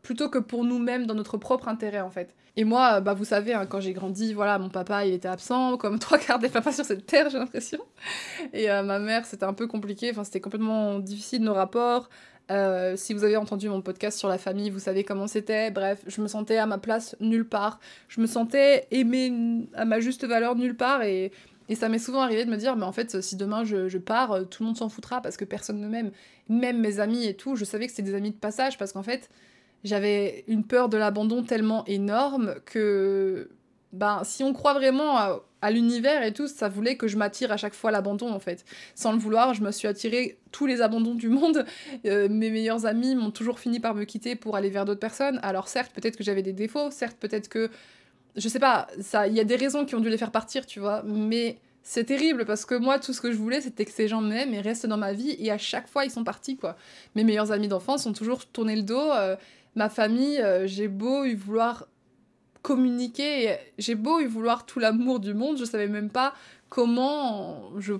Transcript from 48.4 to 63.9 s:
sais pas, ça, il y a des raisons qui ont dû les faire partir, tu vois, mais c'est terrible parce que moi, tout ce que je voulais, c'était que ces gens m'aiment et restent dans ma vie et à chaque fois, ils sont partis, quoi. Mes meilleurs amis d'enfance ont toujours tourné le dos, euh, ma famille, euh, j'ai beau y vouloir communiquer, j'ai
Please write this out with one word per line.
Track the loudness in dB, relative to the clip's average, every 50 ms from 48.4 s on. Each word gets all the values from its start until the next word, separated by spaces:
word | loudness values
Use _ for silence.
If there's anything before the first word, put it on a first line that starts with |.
| -4 -2
sais | 0 4
pas, | 4 4 4 4 2 -2 -8 -12
ça, | -6 -2 0 2 2 4
il | 4
y | 4
a | 4
des | 4 2
raisons | 2 2 2 0 0 -2
qui | -2 0
ont | 0
dû | 0 2
les | 0 0
faire | 0 -2 -2
partir, | -2 -2 -4 -4 -6 -6
tu | -6 -8 -6
vois, | -2 -2 -2 -2 -2
mais | -2 -2 0 0 0 0 0 0 -2 -4 -8 _ _ _ _ -14
c'est | -6 -2 -2 0
terrible | 0 2 2 4 4 2 2 0
parce | 0 -2 -2 -2
que | -2 -2
moi, | 0 2 2 2 2
tout | 0 -2 -6
ce | -4 -2
que | -2 -2
je | -2
voulais, | 0 0 -2 -2 -2
c'était | -4 -4 -4 -4
que | -4
ces | -2 0 0
gens | 0 2 0
m'aiment | 0 0 0 -2 -2 -2 -4
et | -4
restent | -2 -4 -4 -2 -2
dans | -2 -2 -2
ma | -2 -2 -2
vie | -2 -4 -4 -4 -4
et | -2 -2
à | -2
chaque | -2 -4 -4 -6 -6 -6 -4
fois, | -2 -2 -2
ils | -2
sont | -2 -4 -4
partis, | -6 -6 -6 -8 -10 -8 -6
quoi. | -6 -8 -8 -10 -16 -20 -20 -20 -16 -6 0
Mes | 4 4
meilleurs | 4 6 4 2 2 2
amis | 0 0 0
d'enfance | 0 0 0 0 -2 0 0
ont | -2 -4
toujours | -4 -2 -2 -2 -4 -6
tourné | -8 -4 -2 0 0 0
le | 0 0
dos, | 0 0 0
euh, | 2 2 2 2 2 0 0 -4 -6 -14 -20 -20 _ _ -2
ma | -2 -2 0
famille, | 2 2 2 2 4 2 2 2 2 2
euh, | 4 4 4 4 2
j'ai | 0 -2 -2 -2 -2
beau | -2 -2 0 0 2 2 2
y | 0 0
vouloir | -2 -2 -2 0 2 2 2 0 -4 -10 -18 _ _ _ _ _ _ _ _ _ _ _ _ _ _
communiquer, | -2 0 2 4 4 4 2 0 -2 -4 -4 -2 -2 0 0 2 2 0 0 -2 -6 -12 -10 -6
j'ai | -4 -2